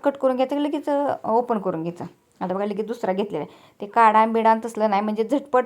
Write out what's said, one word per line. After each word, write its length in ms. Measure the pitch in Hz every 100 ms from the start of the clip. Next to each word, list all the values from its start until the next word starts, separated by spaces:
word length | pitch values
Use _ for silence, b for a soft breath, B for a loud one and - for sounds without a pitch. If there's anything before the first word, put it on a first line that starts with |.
कट 100 | 285
करून 220 | 277 262 254
घ्यायचं, 220 | 262 285
लगेच, 320 | 294 311 -
अ, 240 | 285 285 -
ओपन 360 | - 226 240 220
करून 220 | 190 165
घ्यायचं. 240 | 165 170 175 _ _ -
आता 120 | 185
बघा, 120 | 185 208
लगेच 200 | 202 208
दुसरा 280 | 233 196
घेतलेला 300 | 185 208 160
आहे. 380 | 147 - - -
ते 40 | 202
काढा 340 | 233 226 214
आणि 120 | 226
बिडा 180 | 226 220
आणि 100 | 226 233
तसलं 240 | 220 220
नाही, 120 | 202
म्हणजे 220 | 208 220
झटपट 420 | 220 277 277 254